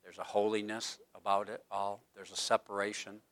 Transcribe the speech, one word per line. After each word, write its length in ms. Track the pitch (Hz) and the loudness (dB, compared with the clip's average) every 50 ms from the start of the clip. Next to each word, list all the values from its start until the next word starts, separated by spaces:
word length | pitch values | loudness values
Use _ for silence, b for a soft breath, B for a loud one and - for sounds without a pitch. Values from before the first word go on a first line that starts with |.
| _ | _
There's 140 | 92 87 | -16 -8
a 60 | - 90 | -8 -8
holiness 760 | - - 107 104 107 110 107 104 104 107 113 117 - - - - _ _ | 2 4 4 4 6 4 2 0 -2 -6 -6 -6 -8 -10 -12 -18 _ _
about 320 | - _ 104 98 98 104 | -6 _ 4 4 4 2
it 160 | 98 110 - - _ | 0 -8 -12 -10 _
all. 300 | 101 98 98 101 101 101 _ _ _ | -2 -2 -2 -2 -2 -6 _ _ _
There's 180 | 98 95 - | -18 -16 -10
a 40 | 101 | -6
separation. 840 | - - - 117 107 - - 101 101 101 104 104 - - 104 101 107 _ _ | -4 2 2 2 2 2 0 -2 0 0 0 -2 -6 -8 -10 -12 -16 _ _